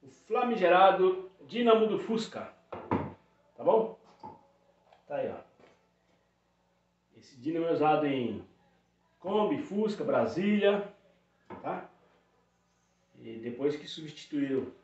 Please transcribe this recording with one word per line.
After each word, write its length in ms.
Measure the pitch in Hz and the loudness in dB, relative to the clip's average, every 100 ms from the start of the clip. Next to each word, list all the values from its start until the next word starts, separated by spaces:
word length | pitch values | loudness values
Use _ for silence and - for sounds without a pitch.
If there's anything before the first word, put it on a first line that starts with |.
O 60 | - | -20
famigerado 1200 | - _ 233 240 214 180 180 190 185 185 185 - _ - | -20 _ -2 0 2 4 8 8 6 2 0 -8 _ -10
dínamo 400 | 226 240 220 214 | 0 4 6 4
do 120 | 196 | 0
Fusca, 560 | - 226 - - - - _ | -2 -4 -4 -10 -12 -16 _
tá 920 | - - - - - _ _ _ _ | -16 -4 -2 -2 -12 _ _ _ _
bom? 360 | 139 220 220 - _ _ - - _ _ _ _ _ _ _ | 2 2 2 -8 _ _ -20 -20 _ _ _ _ _ _ _
Tá 100 | 143 | -6
aí, 140 | 117 | -6
ó. 60 | - - _ - _ _ _ _ _ _ _ _ _ _ _ _ _ _ 117 | -8 -16 _ -20 _ _ _ _ _ _ _ _ _ _ _ _ _ _ -20
Esse 180 | - 135 | -20 -10
dínamo 300 | 127 165 165 | -6 -4 -2
é 60 | |
usado 340 | 156 151 156 147 | 2 2 2 2
em 360 | 135 117 98 - _ _ _ _ _ _ _ | -2 -4 -6 -12 _ _ _ _ _ _ _
Kombi, 380 | 175 208 202 139 | -4 0 0 -2
Fusca, 440 | - 202 220 - | -4 -2 -2 -2
Brasília, 880 | 151 120 113 165 202 208 202 202 - - _ _ _ _ _ - | -2 0 0 0 0 4 4 2 -4 -14 _ _ _ _ _ -14
tá? 240 | - - - _ _ _ _ _ _ _ _ _ _ _ _ - | -10 -10 -12 _ _ _ _ _ _ _ _ _ _ _ _ -20
E 200 | 117 113 | -16 -10
depois 360 | 117 120 143 147 | -10 -4 -2 -4
que 100 | - | -10
substituíram 800 | - 156 - - 147 139 135 117 - | -14 -14 -16 -8 -4 -2 -2 -4 -12